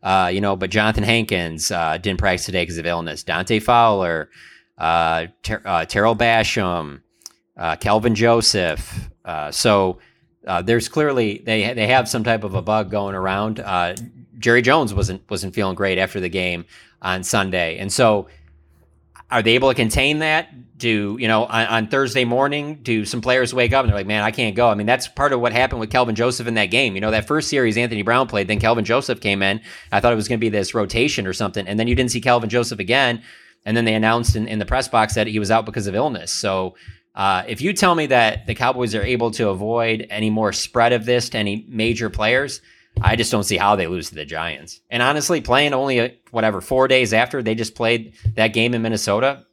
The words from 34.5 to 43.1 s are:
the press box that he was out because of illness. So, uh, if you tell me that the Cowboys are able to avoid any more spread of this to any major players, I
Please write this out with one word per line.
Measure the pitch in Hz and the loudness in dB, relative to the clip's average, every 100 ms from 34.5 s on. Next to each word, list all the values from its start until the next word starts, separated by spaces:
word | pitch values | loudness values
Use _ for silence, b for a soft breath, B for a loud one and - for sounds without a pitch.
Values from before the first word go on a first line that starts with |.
| 107 | -4
the | 104 | -2
press | 131 131 | -2 0
box | 117 107 | 0 2
that | 113 107 | 0 -2
he | 107 | -2
was | 98 | 2
out | 113 107 | 0 0
because | 107 101 | -6 -4
of | 98 | -2
illness. | 147 107 82 | -2 -4 -6
So, | - 107 95 92 B B B _ - | -4 -2 -2 -4 B B B _ -2
uh, | 98 92 90 | 0 0 -2
if | 107 | -4
you | 160 | -4
tell | 208 190 165 | 2 2 2
me | 147 | 2
that | 127 110 - - | 4 4 0 -6
the | |
Cowboys | 110 123 123 120 | -2 0 0 -2
are | 107 | -2
able | 101 123 117 | -2 0 -2
to | 113 110 | 0 -2
avoid | 95 104 117 113 110 110 | 0 -2 -2 0 -2 -6
any | 104 110 | -4 -2
more | 110 107 | 0 0
spread | 101 - 123 117 | -2 -4 2 4
of | 120 | 2
this | 110 123 123 | 2 0 0
to | 117 | -4
any | 101 104 - | -2 -4 -8
major | 113 113 113 113 | -2 -2 0 -4
players, | 92 107 127 139 - b b b - | -2 2 2 0 -10 b b b -2
I | 95 | 0